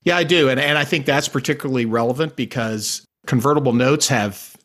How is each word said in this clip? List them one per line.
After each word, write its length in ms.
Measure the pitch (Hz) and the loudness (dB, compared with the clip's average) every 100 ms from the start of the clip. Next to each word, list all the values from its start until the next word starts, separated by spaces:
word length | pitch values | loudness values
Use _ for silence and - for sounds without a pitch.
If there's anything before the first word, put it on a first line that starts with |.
Yeah, 140 | - 175 | -2 0
I 60 | |
do. 240 | 165 175 143 | 2 4 4
And, 120 | 131 | 2
and 180 | 147 147 | 0 0
I 60 | |
think 200 | 139 165 | 0 -2
that's 220 | 135 139 - | 0 0 0
particularly 600 | 139 131 147 147 127 117 | -2 -2 -4 -2 -2 0
relevant 500 | 113 117 127 160 - | 0 0 -2 -4 -4
because 680 | 123 131 113 110 107 - - _ - | -6 -4 -4 -4 -6 -8 -12 _ -2
convertible 460 | 127 131 151 135 | 0 2 2 2
notes 340 | 117 127 147 - | 2 2 2 2
have 500 | 127 104 98 - - | 0 -2 -6 -14 -12